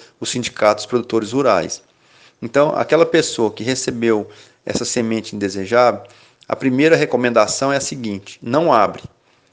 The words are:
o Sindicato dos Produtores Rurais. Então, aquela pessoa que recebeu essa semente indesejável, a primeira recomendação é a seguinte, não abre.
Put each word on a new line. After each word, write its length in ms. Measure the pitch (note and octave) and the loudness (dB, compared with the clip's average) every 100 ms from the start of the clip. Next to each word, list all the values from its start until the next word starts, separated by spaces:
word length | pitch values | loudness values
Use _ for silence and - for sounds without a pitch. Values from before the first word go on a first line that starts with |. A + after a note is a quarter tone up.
| - - | -20 -14
o 60 | A#2 | -8
Sindicato 520 | B2+ A#2 - G#2+ G#2+ | -6 -6 0 2 2
dos 80 | - | 0
Produtores 460 | B2 A2+ A2+ G#2 | -4 0 -2 -2
Rurais. 500 | B2 C3+ F#2+ E2 - _ _ _ _ _ - | -2 2 2 0 -8 _ _ _ _ _ -14
Então, 340 | A#2 C#3 D3+ - | -4 0 2 0
aquela 300 | B2+ D#3 E3 | 2 2 4
pessoa 460 | E3 - - A2 | 2 0 0 -2
que 120 | G#2 | -2
recebeu 640 | A2 C3 - B2 A#2 A2 G#2 - - _ - | -6 -4 -4 -2 0 0 -2 -14 -20 _ -8
essa 200 | - A#2+ | -6 -4
semente 500 | - A2+ A2+ G2+ G#2 | -4 -2 -4 -6 -6
indesejável, 680 | G2+ G2 F#2+ A#2 B2 G2+ - - _ _ - | -6 -6 -2 4 4 2 -6 -20 _ _ -10
a 80 | - | -4
primeira 400 | C3+ B2+ D#3 D#3+ | -2 2 4 4
recomendação 760 | D3 A#2+ B2 A#2 G#2+ - C3+ | 2 0 2 2 2 0 0
é 60 | C#3 | -2
a 40 | |
seguinte, 580 | C#3 C#3+ A2+ G2 - - | -4 -8 -6 -6 -10 -14
não 320 | - C3+ E3+ | -2 0 4
abre. 300 | B2 F#2+ E2+ - _ _ _ _ | 4 2 -2 -16 _ _ _ _